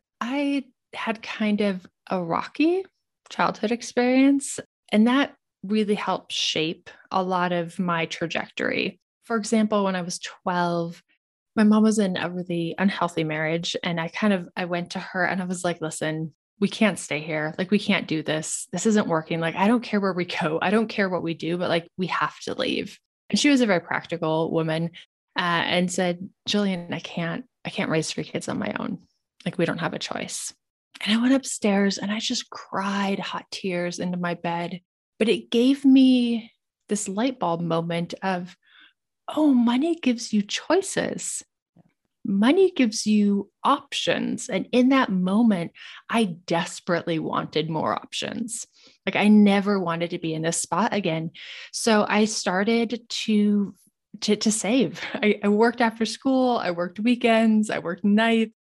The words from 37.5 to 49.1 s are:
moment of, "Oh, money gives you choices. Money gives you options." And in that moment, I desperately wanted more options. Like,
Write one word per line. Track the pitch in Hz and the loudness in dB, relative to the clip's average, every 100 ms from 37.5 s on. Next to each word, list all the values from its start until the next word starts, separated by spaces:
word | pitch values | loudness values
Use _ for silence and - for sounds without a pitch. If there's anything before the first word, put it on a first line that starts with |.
| 170 | 0
moment | 170 165 170 170 170 - | 0 -2 -2 -4 -4 -4
of, | 190 180 180 - _ - - _ _ _ - | -4 -4 -6 -16 _ -20 -20 _ _ _ -8
"Oh, | - 311 | 2 4
money | 247 233 247 330 330 | 6 4 2 0 0
gives | 254 240 - | 0 0 0
you | 208 | -2
choices. | 202 - - 339 381 - - - - - - _ _ _ _ _ _ _ - | 0 -4 0 0 0 -2 -4 -4 -8 -10 -12 _ _ _ _ _ _ _ -2
Money | 196 226 359 370 | 2 4 6 4
gives | 370 240 214 214 | 4 0 0 2
you | 214 202 202 - _ | 4 4 2 -2 _
options." | - 294 - - - - - - - | 0 0 -2 -6 -2 -2 -2 -4 -4
And | 190 - | -6 0
in | 247 254 | 2 4
that | 269 - | 4 2
moment, | 185 180 202 240 190 170 - - - - | 0 2 4 4 2 -2 -10 -20 -18 -4
I | 220 214 165 - | -2 -2 -4 -2
desperately | 170 175 - - 170 180 160 | -2 -2 -6 -4 -2 -2 -4
wanted | 156 147 156 156 160 | -2 -4 -4 -2 -2
more | 160 110 | -2 -2
options. | - - - - - - - - _ - _ | -2 -6 -8 -8 -6 -8 -10 -12 _ -20 _
Like, | - | -4